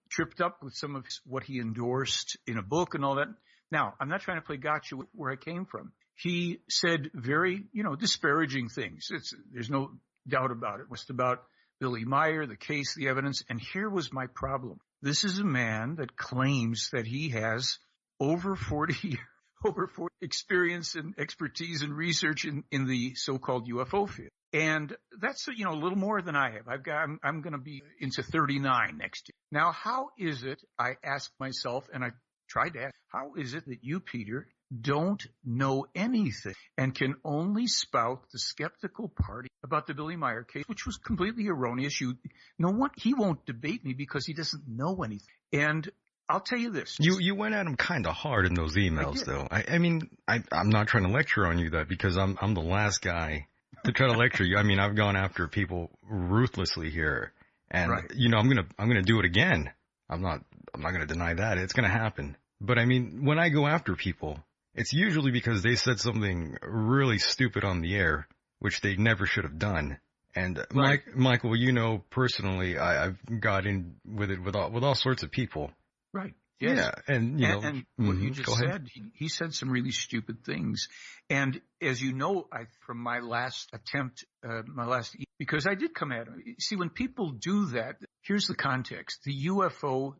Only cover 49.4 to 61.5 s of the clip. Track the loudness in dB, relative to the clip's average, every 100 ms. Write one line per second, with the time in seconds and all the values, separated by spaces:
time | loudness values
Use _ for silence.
49.4 | -2 -2 2 4 4 2 -2 -8 -2 -2
50.4 | 0 2 4 4 6 4 4 2 2 4
51.4 | 4 4 2 0 0 0 2 4 2 2
52.4 | 0 2 2 2 2 2 0 -2 -2 -4
53.4 | -8 _ _ -4 0 4 6 6 6 4
54.4 | 4 6 6 6 4 4 4 4 2 0
55.4 | -2 0 -2 -2 -6 -10 -6 -2 2 4
56.4 | 4 2 -2 -2 -4 0 0 0 -6 -12
57.4 | _ _ -4 0 2 0 -2 2 4 6
58.4 | 6 4 2 0 2 4 6 6 6 6
59.4 | 6 4 0 -8 _ _ -8 -4 -2 -4
60.4 | -8 -20 -14 -6 -4 -2 -2 0 0 2
61.4 | 2